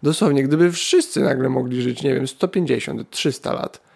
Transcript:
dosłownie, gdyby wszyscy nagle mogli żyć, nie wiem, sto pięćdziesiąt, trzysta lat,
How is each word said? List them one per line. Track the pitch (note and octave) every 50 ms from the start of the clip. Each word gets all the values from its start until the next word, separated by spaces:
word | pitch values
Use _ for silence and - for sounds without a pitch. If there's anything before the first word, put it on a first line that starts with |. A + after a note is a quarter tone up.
| -
dosłownie, | D3 D#3+ - G#3+ E3+ C#3+ C#3 C3+
gdyby | C3+ D3+ D#3+ F3 F3 E3+
wszyscy | - - - F4+ F#4 - - - -
nagle | - - C3+ C3 C3 C3+
mogli | C3 B2+ B2+ B2 B2 B2 A#2+
żyć, | B2 A#2+ - C#3+
nie | C#3 B2+
wiem, | - C3 C3
sto | - - F#3 F3+
pięćdziesiąt, | - F#3 F3 C#3 B2 A2+ - - C3+ A2+ A2 -
trzysta | - - - D3 - - - - -
lat, | - - - - - _ _ _